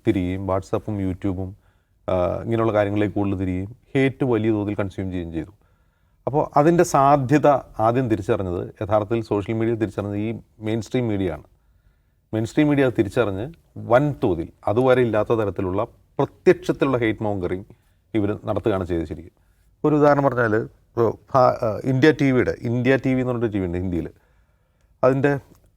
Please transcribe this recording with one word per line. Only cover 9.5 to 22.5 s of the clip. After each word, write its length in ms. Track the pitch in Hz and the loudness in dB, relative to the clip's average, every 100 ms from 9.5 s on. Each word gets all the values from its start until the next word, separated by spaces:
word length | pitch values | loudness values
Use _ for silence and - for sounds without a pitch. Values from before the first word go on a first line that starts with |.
| 113 | -2
മീഡിയയിൽ 220 | 113 113 | -2 -2
തിരിച്ചറിഞ്ഞത് 400 | 104 104 101 101 | -2 -4 -6 -4
ഈ 220 | 107 107 - _ | -6 -8 -14 _
മെയിൻ 200 | 110 113 | -6 -6
സ്ട്രീം 280 | 107 127 117 | -4 -4 -2
മീഡിയ 240 | 101 92 | -2 -4
ആണ്. 100 | 73 - _ _ _ _ _ _ _ _ | -6 -14 _ _ _ _ _ _ _ _
മെയിൻ 120 | 110 113 | -4 -2
സ്ട്രീം 220 | - 151 | 0 2
മീഡിയ 160 | 139 | 4
അത് 80 | 131 117 | 2 2
തിരിച്ചറിഞ്ഞ് 540 | 98 127 104 95 131 170 _ 110 | 0 0 0 -2 -10 -14 _ -14
വൻതോതിൽ 720 | 107 120 147 131 113 85 78 - - | 2 4 4 0 -2 -2 -6 -8 -2
അതുവരെ 340 | 104 131 127 | 2 4 4
ഇല്ലാത്ത 300 | 120 107 107 | 4 0 0
തരത്തിലുള്ള 520 | 113 101 92 92 95 117 _ _ - | 0 -2 -4 -4 -4 -6 _ _ -4
പ്രത്യക്ഷത്തിലുള്ള 800 | 139 - 190 175 - - 143 123 | -4 0 2 2 0 -2 0 0
ഹേറ്റ് 240 | 113 107 | 0 -2
മോംഗറിങ് 420 | 110 101 87 92 104 - _ _ _ | -4 -4 -4 -6 -10 -20 _ _ _
ഇവർ 240 | 110 101 107 | -2 -2 -4
നടത്തുകയാണ് 420 | 110 98 113 95 87 | -6 -2 -2 -2 -2
ചെയ്തത് 180 | 85 | -4
ശരിക്കും. 280 | 80 82 82 _ _ _ _ _ | -4 -10 -16 _ _ _ _ _
ഒരു 100 | 151 | 0
ഉദാഹരണം 300 | 147 147 143 | 4 4 4
പറഞ്ഞാൽ, 320 | 139 123 117 107 | 2 0 0 0
ഇപ്പോൾ 640 | 131 - _ - 113 107 _ | -4 -12 _ -2 -2 -2 _
ഭാ-, 220 | 131 123 117 | 2 4 2
ആ, 160 | 117 104 | -4 -4
ഇന്ത്യ 260 | 131 131 156 | -2 2 4
ടി 200 | 143 139 | 4 2
വിയുടെ, 260 | 127 85 | 2 0